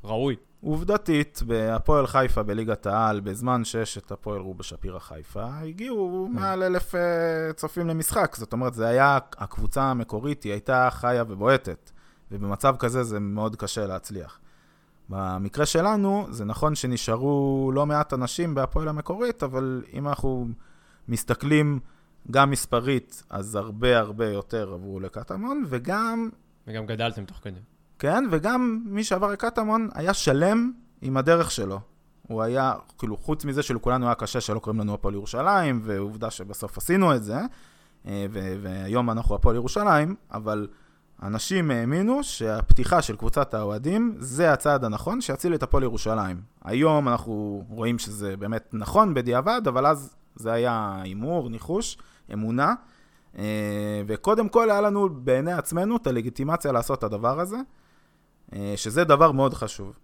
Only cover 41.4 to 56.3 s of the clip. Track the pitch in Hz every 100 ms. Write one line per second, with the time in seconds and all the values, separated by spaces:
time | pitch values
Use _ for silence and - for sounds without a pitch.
41.4 | - 185 160 120 117 160 208 269 277 -
42.4 | 113 107 - - 123 175 - 104 113 -
43.4 | 135 110 104 107 139 208 240 214 131 131
44.4 | 165 139 151 143 117 107 - 240 - 139
45.4 | 180 156 135 139 127 117 110 110 95 90
46.4 | 107 _ - 120 160 151 135 120 117 107
47.4 | 104 101 110 113 117 120 104 104 101 95
48.4 | 101 113 - 113 107 202 214 135 123 123
49.4 | 165 247 208 123 143 147 135 - _ -
50.4 | 113 117 120 113 104 95 95 98 131 170
51.4 | 123 113 - 185 - - - _ - 104
52.4 | 110 123 147 240 - _ _ _ _ -
53.4 | 107 107 104 104 104 104 101 104 - 220
54.4 | 214 233 226 202 208 202 196 143 127 127
55.4 | 156 175 - 165 196 233 - 123 117